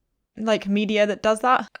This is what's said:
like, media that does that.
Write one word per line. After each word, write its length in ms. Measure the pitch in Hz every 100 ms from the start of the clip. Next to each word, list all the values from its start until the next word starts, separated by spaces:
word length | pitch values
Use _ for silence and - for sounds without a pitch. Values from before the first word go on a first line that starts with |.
| _ _ _ -
like, 300 | 220 208 202
media 380 | 202 208 208 208
that 160 | 190
does 180 | 214 220
that. 280 | 254 247 214 -